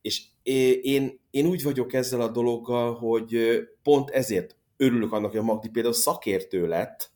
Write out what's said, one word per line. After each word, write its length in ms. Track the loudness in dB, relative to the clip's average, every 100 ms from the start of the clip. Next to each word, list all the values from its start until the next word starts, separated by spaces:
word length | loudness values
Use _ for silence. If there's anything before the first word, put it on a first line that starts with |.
És 220 | -6 -8 -10 _
é-, 380 | -2 2 4 4
én, 380 | 2 0 0 -8 _
én 160 | 0 2
úgy 160 | 2
vagyok 300 | -2 -2 -2
ezzel 280 | -2 -2 -2
a 80 | -2
dologgal, 680 | 0 0 -2 -2 -2 -2
hogy, 400 | -2 -2 -2 0
ö, 240 | 0 2 2 -2 _
pont 280 | 2 2 4
ezért 460 | -2 0 -2 -4 _ _ _
örülök 360 | 2 2 0
annak, 180 | -2 -2
hogy 100 | -2
a 20 |
Magdi 260 | -2 -2 -4
például 260 | -2 0
szakértő 720 | 0 -2 -2 -2 -2 -2 -2 0
lett 440 | -2 -4 -8 -16